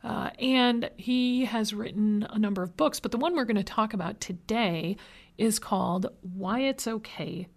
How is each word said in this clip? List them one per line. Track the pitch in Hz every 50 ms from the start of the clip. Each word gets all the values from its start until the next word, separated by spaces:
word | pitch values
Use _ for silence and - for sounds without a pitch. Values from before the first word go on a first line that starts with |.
| -
Uh, | 233 214 - 202 - - -
and | 240 262 262 254 247 247 233 233 233 - -
he | - - 247 254 254 247 247 247 254 262
has | 208 220 226 214 214
written | 214 208 220 - - 208 214 214 208 208 214 -
a | - 214
number | 214 202 202 190 180
of | 175 -
books, | - 311 294 - -
but | - 233
the | - 233
one | 277 339 359
we're | 311 254
gonna | 226 220 202 208
talk | - - - 214 214 220
about | 190 180 170 208 -
today | - - 185 175 - - 220 233 233 185 170 160 156 165 202 - - - - - - - _
is | - 208 226 214 -
called | - - 208 190 185 185 175 185 190 - - -
Why | - 185 180 190 190 185 214 247
It's | 269 269 269 269 -
Okay | 233 226 214 220 - - - 156 165 175 175 180 - _